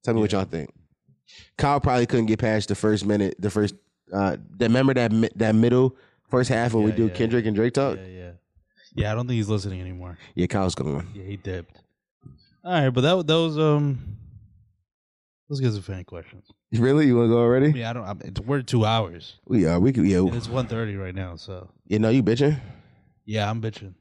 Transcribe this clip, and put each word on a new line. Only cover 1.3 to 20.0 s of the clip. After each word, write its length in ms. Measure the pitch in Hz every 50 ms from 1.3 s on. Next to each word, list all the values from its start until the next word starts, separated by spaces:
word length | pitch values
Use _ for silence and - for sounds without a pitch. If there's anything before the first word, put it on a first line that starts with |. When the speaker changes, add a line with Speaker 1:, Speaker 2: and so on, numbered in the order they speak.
| - - - _ _
Speaker 1:
Kyle 240 | - - 143 143 143
probably 260 | - 143 127 123 120
couldn't 200 | - - 123 113
get 140 | 107 110 104
past 280 | - 110 110 107 101 -
the 60 | 101
first 320 | - - 107 107 101 101
minute, 300 | 104 104 104 98 92 - -
the 120 | 92 107
first, 240 | - 107 104 101 - - _ _ _ _ _ _
uh, 240 | 92 98 98 95 71 - - - -
the, 100 | 95 120
remember 280 | 113 117 127 135 135 131
that 180 | 123 120 110
mi-, 160 | 110 110 113 - -
that 180 | - 113 110 110
middle, 420 | 110 113 120 120 127 131 131 127 _ _ _ _ _ _ _
first 180 | - 127 127 120
half 240 | 127 113 117 120 110
when 100 | 113 104
we 60 | 107
Speaker 2:
Yeah, 60 | 107
Speaker 1:
do 100 | 110 113 104
Speaker 2:
yeah. 40 | 90
Speaker 1:
Kendrick 320 | - 117 113 120 120 107
and 80 | 110 107
Drake 180 | 101 113 - -
talk? 240 | 139 139 135 95 98
Speaker 2:
Yeah, 80 | 92
yeah. 240 | 92 92 92 90 87 87 90 _ _ _ _ _ _ _ _ _ _ _
Yeah, 180 | 110 104 104
I 20 | 107
don't 120 | 117 123
think 100 | 123 123
he's 120 | 113 107 101
listening 320 | 110 101 95 101 92 92
anymore. 360 | 90 90 90 90 90 90 85 _ - - _
Speaker 1:
Yeah, 120 | - 90
Kyle's 280 | 90 - 104 95 92 85
gone. 340 | 71 65 76 71 71 87 - -
Speaker 2:
Yeah, 100 | 98 92
he 120 | 98 101
dipped. 440 | 95 _ 98 92 90 85 _ _ _ _ _ _ _ _ _ _ _ _ - - _ _ _ _ _ _
All 80 | 180
right, 180 | 180 160 139 131
but 100 | 123 127
that, 240 | 127 156 180 185 170
that 80 | 151 156
was, 240 | 165 165 160 151 151
um, 400 | 156 151 147 147 147 143 135 127 - - - - - - - - - _ _ _ _ _ _ _ _ _ _ _ _ _ _ _ _ _ _ _ _ _
let's 120 | 147 135
get 120 | 131 120
some 100 | 104 101
fan 220 | 92 - 98 92 87
questions. 420 | - - 85 82 - - 95 _ _ - _ _ _
Speaker 1:
Really? 340 | - 110 117 131 139 151 156
You 100 | 135 123
wanna 120 | 120 117 113
go 100 | 117 117
already? 320 | 120 117 123 131 139 151 147 123
Speaker 2:
Yeah, 120 | 113 113
I 20 |
don't, 120 | 117 120 104
I'm, 140 | 92 101 - -
it's, 160 | - 101 107
we're 220 | 104 117 143 143
two 220 | 127 - 127 117 107
hours. 520 | 107 113 113 107 85 85 82 - - - _ _
Speaker 1:
We 200 | - 127 113 87
are. 120 | 78 87 87
We 120 | 92 135
could, 140 | 131 120